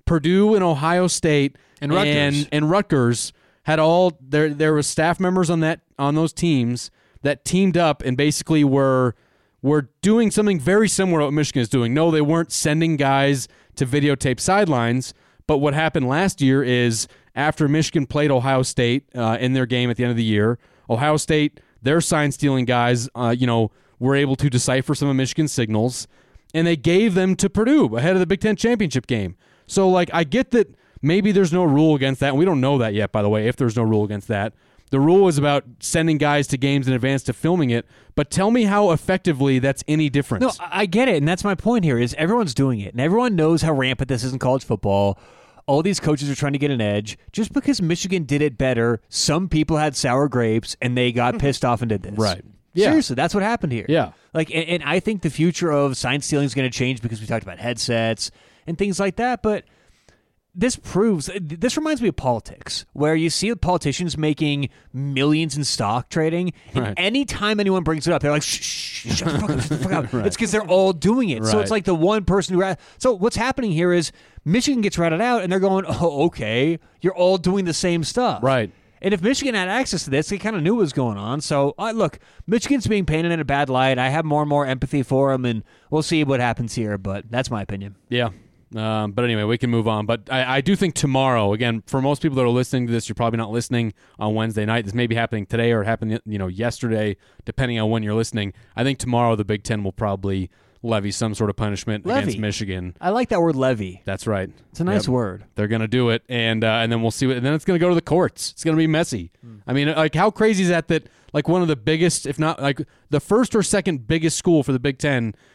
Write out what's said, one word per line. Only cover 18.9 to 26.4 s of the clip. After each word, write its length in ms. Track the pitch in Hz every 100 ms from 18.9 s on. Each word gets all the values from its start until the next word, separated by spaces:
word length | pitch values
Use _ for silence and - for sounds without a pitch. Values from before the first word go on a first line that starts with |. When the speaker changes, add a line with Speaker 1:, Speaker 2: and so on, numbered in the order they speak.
| 131 -
Speaker 1:
uh, 220 | 127 113 113
in 120 | 127
their 120 | 131 123
game 240 | 123 123
at 60 | 117
the 80 |
end 60 | 123
of 40 | 117
the 80 |
year, 340 | 113 104 107 123 _ _ -
Ohio 280 | 117 147 156
State, 440 | - 156 151 - _ _
their 180 | 131 165
sign-stealing 640 | - 160 147 - 147 131
guys, 440 | 120 123 120 117 120
uh, 200 | 117 120 123
you 100 | 127
know, 240 | 117 107 - _ -
were 160 | 123
able 220 | 139 139 135
to 120 | 147
decipher 460 | 123 - 131 131
some 140 | 143 143
of 80 | 131
Michigan's 360 | 131 - 156
signals, 540 | - 113 107 120 - - _ _ -